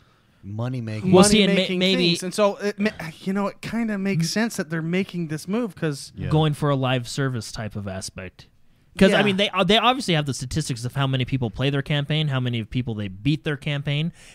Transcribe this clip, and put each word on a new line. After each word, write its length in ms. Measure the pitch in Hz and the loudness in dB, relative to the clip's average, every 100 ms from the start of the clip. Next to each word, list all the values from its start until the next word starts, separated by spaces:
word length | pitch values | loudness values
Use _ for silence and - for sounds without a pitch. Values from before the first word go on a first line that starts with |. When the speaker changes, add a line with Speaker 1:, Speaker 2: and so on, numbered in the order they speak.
| _ _ _ _ 95 | _ _ _ _ -10
Speaker 1:
Money-making. 680 | 107 123 127 110 107 185 | -6 -4 -4 -6 -4 6
Speaker 2:
Well, 100 | 185 | 8
see, 180 | 185 214 | 10 8
and 80 | 196 | 6
may-, 80 | 196 | 4
Speaker 3:
money-making 180 | 185 180 | 2 2
Speaker 2:
maybe 300 | 185 180 175 | 2 4 2
Speaker 3:
things. 140 | 170 | 0
And 100 | 185 | -2
so, 240 | 214 202 190 | 2 2 2
it 200 | 202 202 | -4 0
ma-, 120 | 208 - 160 - | -2 -2 -14 -8
you 100 | 185 | -4
know, 160 | 196 196 | -2 -2
it 140 | - | -6
kinda 360 | - 226 226 202 | -8 -4 -2 -2
makes 280 | 196 180 165 | -2 0 0
Speaker 2:
M- 20 | |
Speaker 3:
sense 300 | 208 226 - | 0 -2 -2
that 120 | 156 | -4
they're 120 | 165 | -4
making 480 | 160 185 196 175 160 | -2 -2 -2 -4 -6
this 180 | 156 175 | -6 -4
move 260 | 220 226 | -4 -4
'cause 380 | - 160 139 - - | -4 -4 -4 -10 -8
Speaker 1:
Yeah. 100 | 135 | 0
Speaker 2:
going 260 | 156 156 | 2 2
for 160 | 143 147 | 2 0
a 60 | 139 | 0
live 320 | 127 127 117 | 0 -2 -4
service 420 | - 135 120 - | -4 -2 -2 -8
type 280 | - 104 107 | -10 -8 -8
of 100 | 101 | -8
aspect. 600 | 95 - - 92 _ - _ _ _ _ - | -10 -12 -14 -16 _ -20 _ _ _ _ 4
'Cause, 140 | 190 | 6
I 60 | 196 | 6
Speaker 3:
Yeah. 40 | |
Speaker 2:
mean, 140 | 208 190 | 2 2
they, 120 | 208 | 0
uh, 120 | 185 | 0
they 140 | 180 180 | 4 4
obviously 380 | 226 262 196 156 | 4 0 0 0
have 100 | 143 | 0
the 80 | |
statistics 500 | - 127 160 147 117 | -6 -4 -4 -4 -6
of 120 | 120 139 | -6 -2
how 120 | 135 | 0
many 160 | 131 | 0
people 260 | 123 131 117 | 0 -2 -2
play 200 | - 139 | -2 -2
their 120 | 139 | -2
campaign, 460 | - 147 143 156 151 | -2 -2 0 -2 0
how 140 | 135 | -2
many 200 | 123 117 104 | -2 -4 -4
people 280 | 127 120 | -4 -4
they 140 | 107 101 | -6 -6
beat 380 | 95 135 151 165 | -4 0 0 -2
their 100 | 143 | -6
campaign, 560 | 156 143 143 143 170 - - | -4 -4 -2 -2 -4 -6 -20